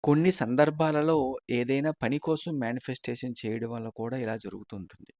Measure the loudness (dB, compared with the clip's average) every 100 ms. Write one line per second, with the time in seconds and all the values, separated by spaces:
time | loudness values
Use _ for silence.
0 | 4 4 6 4 2 4 4 4 2 4
1 | 4 2 2 -4 -2 -2 2 0 0 -2
2 | -2 0 0 -2 -2 -2 -2 -4 -6 -6
3 | -6 -6 -6 -6 -4 -4 -4 -6 -8 -6
4 | -6 -2 -4 -4 -8 -12 -12 -12 -14 -18
5 | -20